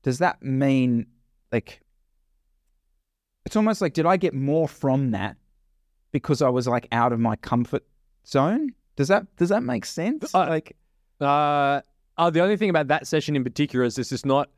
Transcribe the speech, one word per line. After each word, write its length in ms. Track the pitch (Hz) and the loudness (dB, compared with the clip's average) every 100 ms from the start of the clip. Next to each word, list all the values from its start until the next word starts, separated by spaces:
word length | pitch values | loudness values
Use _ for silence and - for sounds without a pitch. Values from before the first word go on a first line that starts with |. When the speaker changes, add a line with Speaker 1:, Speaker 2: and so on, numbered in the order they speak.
Speaker 1:
does 160 | - 127 | -2 0
that 220 | 175 - | -2 -2
mean, 600 | 135 131 139 135 127 117 - _ _ _ _ | -4 0 2 2 2 0 -4 _ _ _ _
like, 300 | 117 - - _ _ _ _ _ _ _ _ _ _ _ _ _ _ _ _ - | -6 -6 -20 _ _ _ _ _ _ _ _ _ _ _ _ _ _ _ _ -4
it's 100 | 214 | 0
almost 260 | 214 208 | 0 0
like, 120 | 175 | -2
did 120 | 160 160 | 0 2
I 120 | 185 | 2
get 160 | 175 | 0
more 340 | 135 135 - 156 | -2 -2 0 -2
from 440 | - 139 131 135 | -2 -2 0 0
that 240 | 101 101 - _ _ _ _ _ _ _ | -2 -6 -10 _ _ _ _ _ _ _
because 300 | 143 - 147 | -6 -2 2
I 80 | 139 | 2
was, 180 | 127 123 | 2 0
like, 200 | 120 - | -2 -2
out 200 | 117 120 | 0 0
of 60 | 117 | 2
my 160 | 117 107 | 0 -2
comfort 460 | - 120 120 135 _ _ _ _ - | -2 -2 -2 -4 _ _ _ _ -4
zone? 480 | 139 147 233 294 - _ - | 0 0 0 -4 -8 _ -4
Does 120 | 143 | 0
that, 260 | 202 190 _ | 0 -2 _
does 120 | 175 | 0
that 140 | 208 | 0
make 220 | 175 120 - | -2 -6 -6
sense? 480 | - 185 302 - 185 | -6 -4 -4 -2 0
Speaker 2:
Uh, 100 | 170 | 0
Speaker 1:
Like 280 | 160 - - _ _ _ _ | -2 -6 -20 _ _ _ _
Speaker 2:
uh, 600 | 139 147 147 147 139 143 - _ _ - | 0 2 2 2 2 0 -4 _ _ 0
uh, 120 | 170 | 2
the 120 | 160 | 4
only 160 | 185 208 | 2 2
thing 120 | 214 | 2
about 180 | 165 139 | 0 2
that 180 | 151 131 | -2 0
session 280 | 156 147 147 | -2 0 -2
in 80 | |
particular 420 | 127 - 147 127 123 | -2 -2 -2 0 0
is 100 | 123 | -2
this 160 | 117 | -6
is 140 | 127 139 | -6 0
not 240 | 135 - | 0 0